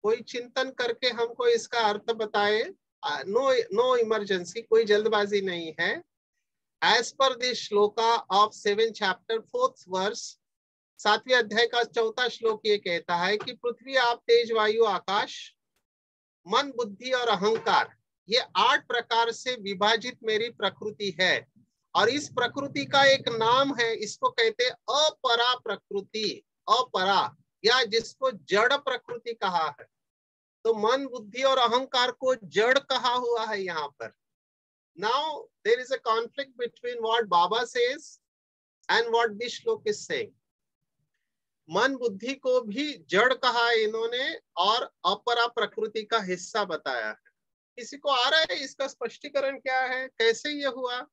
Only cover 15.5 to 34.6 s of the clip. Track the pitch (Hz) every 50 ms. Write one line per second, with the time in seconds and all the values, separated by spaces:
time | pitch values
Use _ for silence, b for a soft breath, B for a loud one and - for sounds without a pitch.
15.5 | _ _ _ _ _ _ _ _ _ _ _ _ _ _ _ _ _ _ _ 175
16.5 | 202 254 285 285 254 233 240 214 196 185 240 254 254 254 247 233 208 185 185 214
17.5 | 226 220 - 214 185 143 117 - - _ _ _ _ _ _ - 208 254 226 -
18.5 | _ 180 208 240 285 294 - _ 233 240 233 _ 233 226 233 233 226 - - 254
19.5 | 254 240 196 196 202 180 208 214 226 233 - 247 247 _ - 220 220 214 226 240
20.5 | 226 _ 208 196 190 - 196 214 208 _ 208 196 165 156 185 180 151 120 113 _
21.5 | _ _ _ _ _ _ _ _ _ 165 196 226 262 294 285 - - 254 247 240
22.5 | - 277 285 277 247 294 277 - - 277 277 269 269 262 226 247 240 226 220 226
23.5 | 240 269 277 277 269 226 233 226 226 - 214 208 - - - 254 254 - 233 226
24.5 | 214 - 247 254 - - _ - 240 285 311 311 302 _ - 254 233 233 233 247
25.5 | 247 240 _ - 202 190 _ _ 196 202 196 _ _ 220 214 196 135 - _ _
26.5 | _ _ _ - 208 247 247 - - 196 185 196 196 180 139 123 - _ _ _
27.5 | _ _ - 214 240 254 254 208 202 233 226 - - _ 262 262 247 180 143 -
28.5 | 175 202 226 254 285 269 - 269 254 233 _ - 240 233 _ 233 233 _ 214 190
29.5 | 180 170 160 151 143 _ 113 _ _ _ _ _ _ _ _ _ _ _ _ _
30.5 | _ _ _ 220 226 214 208 262 262 269 277 262 233 254 220 208 196 247 269 269
31.5 | 269 262 247 233 226 254 269 262 - 254 247 254 240 _ - 262 262 240 202 165
32.5 | 139 180 214 240 262 277 269 _ 269 247 220 254 240 247 247 240 240 226 220 220
33.5 | 214 202 196 180 170 156 147 139 _ _ 113 107 _ _ _ _ _ _ _ _
34.5 | _ _